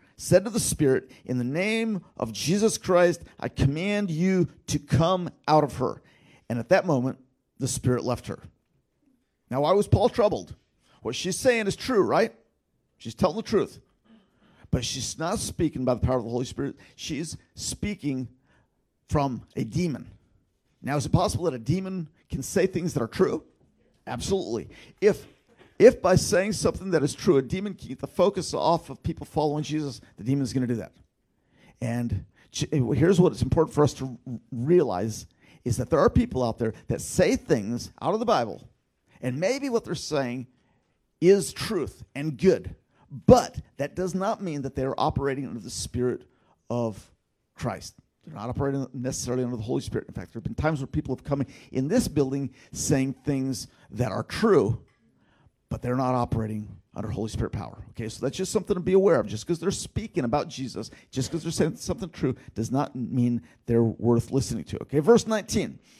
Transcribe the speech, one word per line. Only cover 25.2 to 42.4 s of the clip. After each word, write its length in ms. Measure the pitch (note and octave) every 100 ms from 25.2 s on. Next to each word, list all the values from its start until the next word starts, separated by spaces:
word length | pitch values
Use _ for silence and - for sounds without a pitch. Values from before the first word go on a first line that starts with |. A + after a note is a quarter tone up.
| - _ _ _ - -
if 240 | G#3+ -
by 140 | - F#3
saying 380 | - F3+ G3
something 380 | F#3+ - - F#3+
that 120 | E3
is 100 | C3+
true, 240 | - - C#3
a 40 |
demon 320 | C3 F#3+ G3+
can 160 | F#3 -
get 100 | C3
the 80 | C#3+
focus 460 | - F#3 G3 D#3+
off 360 | C#3 G#2 E3 -
of 140 | C3+
people 220 | - D#3+ C#3
following 380 | - D3+ D3
Jesus, 380 | D3 D3+ C#3+ A#2+ - -
the 60 |
demon's 300 | G#2 C#3 C3
gonna 140 | B2 B2
do 80 | A#2
that. 180 | F2+ _ _ _ _ _ _ _ _ -
And 440 | A#2+ A#2+ A#2+ G2+ - _ _
ch-, 180 | - -
here's 480 | D#3 A#2 A2+ D#3+ F#3
what 140 | F3+
it's 80 | -
important 320 | C#3 - D#3+
for 100 | -
us 100 | D3 -
to 220 | C3+ A#2+ -
r-, 120 | A#2 -
realize, 720 | A#2 B2+ F3+ C3+ F2+ A2 G#2 - _ _ - -
is 120 | A2+
that 120 | A#2
there 100 | D3+
are 100 | G3+
people 340 | - C3 B2+
out 140 | A#2+ A2+
there 160 | A2+ G#2+ -
that 140 | A#2
say 340 | - - F3+ B3+
things 560 | - C#3+ G2+ A#2+ - -
out 120 | C#3
of 60 | G#3
the 60 | A3+
Bible, 420 | F#3 A2+ - - _ _ _ _ _
and 180 | B2 B2+
maybe 300 | F#3 C#4 C#4
what 140 | A#3
they're 120 | - D3+
saying 520 | - D3+ C3 B2 A#2+ _ _ _ _ _ _ -
is 340 | E3+ G3 -
truth 500 | - - G#3 A#2+ - - C3+
and 220 | D#3
good, 380 | C3